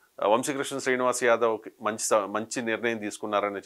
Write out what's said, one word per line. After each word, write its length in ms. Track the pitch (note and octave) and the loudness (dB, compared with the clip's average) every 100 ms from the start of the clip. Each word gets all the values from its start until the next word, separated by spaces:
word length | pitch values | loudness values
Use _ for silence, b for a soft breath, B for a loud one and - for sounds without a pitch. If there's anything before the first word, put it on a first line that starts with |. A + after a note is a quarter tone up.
| b - G2+ | b -2 2
వంశీకృష్ణ 520 | A2+ B2 C3+ C3+ C3+ | 2 2 -4 -4 -4
శ్రీనివాస్ 460 | C3+ B2+ B2+ A#2+ | -2 0 0 2
యాదవ్ 340 | A#2+ A2+ A#2 A2 - - | 2 4 4 0 -6 -8
మంచి 160 | G#2+ A2 | -6 -4
స-, 160 | - | 2
మంచి 480 | A2 G2 G#2+ A2 C3+ | 2 2 -2 -4 -4
నిర్ణయం 360 | A2+ A2 A#2 A2+ | -2 -2 -2 -2
తీసుకున్నారని 640 | G#2+ - G#2+ G2+ G2+ G2 | -4 -6 -2 0 0 -2